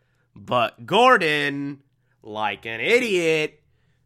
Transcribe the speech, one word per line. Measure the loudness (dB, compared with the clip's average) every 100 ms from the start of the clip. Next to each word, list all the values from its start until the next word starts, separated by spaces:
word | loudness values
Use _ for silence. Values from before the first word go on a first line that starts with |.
| _ _ _
But | -20 -4 -2 -2 -6 -2
Gordon, | 4 6 6 2 0 -2 -4 -8 -10 _ _ _ _
like | -14 -6 -4 -4 -10
an | -6
idiot, | 0 0 0 0 0 -2 -4 _ _ _ _ _